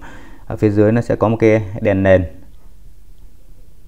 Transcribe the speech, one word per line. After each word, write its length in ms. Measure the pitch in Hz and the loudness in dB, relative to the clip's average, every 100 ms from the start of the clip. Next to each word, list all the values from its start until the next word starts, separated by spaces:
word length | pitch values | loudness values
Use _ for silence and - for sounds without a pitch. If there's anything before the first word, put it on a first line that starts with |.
| - - - - - | -12 -16 -16 -16 -10
Ở 100 | - | 0
phía 140 | 107 | 2
dưới 220 | 101 104 | 4 4
nó 80 | 117 | 4
sẽ 160 | - - | 0 2
có 120 | 104 | 2
một 80 | 113 | 4
cái 220 | 113 107 98 110 | 4 4 2 -2
đèn 220 | 110 95 | 0 2
nền. 200 | 98 92 87 - - - - - - - - - - - - - - - | 6 6 4 -6 -16 -16 -16 -16 -16 -16 -16 -16 -16 -16 -16 -16 -16 -16